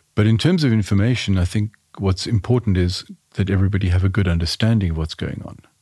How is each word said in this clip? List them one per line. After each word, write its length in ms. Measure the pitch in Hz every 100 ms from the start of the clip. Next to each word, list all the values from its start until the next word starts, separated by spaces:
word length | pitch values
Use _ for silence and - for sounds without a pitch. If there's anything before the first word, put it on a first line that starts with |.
| _
But 120 | - 107
in 120 | 113
terms 260 | 156 185
of 80 | 143
information, 680 | 110 101 101 110 123 - 95
I 60 |
think 260 | 90 107 104 - _ -
what's 280 | 98 92 -
important 500 | 110 - 123 107 92
is 280 | 87 90 - - _
that 140 | - 92
everybody 400 | 95 95 98 95
have 160 | 90
a 40 | 95
good 200 | 95 92
understanding 600 | 85 85 - 113 113 95
of 60 | 80
what's 180 | 78
going 280 | - 76 71
on. 140 | - - _ _